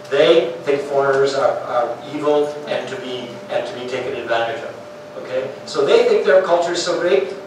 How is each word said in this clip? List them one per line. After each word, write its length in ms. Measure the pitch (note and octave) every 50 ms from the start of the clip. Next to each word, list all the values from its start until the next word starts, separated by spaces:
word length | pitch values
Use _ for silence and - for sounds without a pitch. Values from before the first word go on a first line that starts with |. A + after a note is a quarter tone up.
| - -
They 440 | C#3 C#3+ D#3+ E3+ E3+ E3+ - - - - -
think 180 | C#3+ C#3 C#3
foreigners 540 | - - C#3+ C#3 - C#3+ C3+ C3+ C#3 C#3 C#3
are, 240 | C#3+ C#3+ - - -
are 380 | - - D#3 D3+ - B2+ C3 - - C#3+ D3
evil 340 | D3 D3 D3 D3 D3 D3 D3 - - - D3
and 220 | C#3+ C#3 B2+ B2+
to 60 | C3+ C3
be, 320 | B2+ C3 B2+ B2 B2 B2 C3 - - -
and 180 | D3+ - - -
to 60 | - B2
be 80 | B2+ B2+
taken 320 | B2+ B2+ - - A#2+ A#2+
advantage 440 | A2+ A#2 A#2 A#2 A#2 A2+ A#2 - -
of. 120 | - - - - - - - - - - - -
Okay? 300 | - - - - - - - - -
So 180 | - - -
they 220 | - - A#3 B3 -
think 160 | G#3 - -
their 160 | G3 F#3 F#3
culture 320 | - E3+ F3 E3+ E3+ F3 F3
is 80 | -
so 180 | - F3 E3 E3
great, 360 | E3+ F3+ G3 G3 - - - - -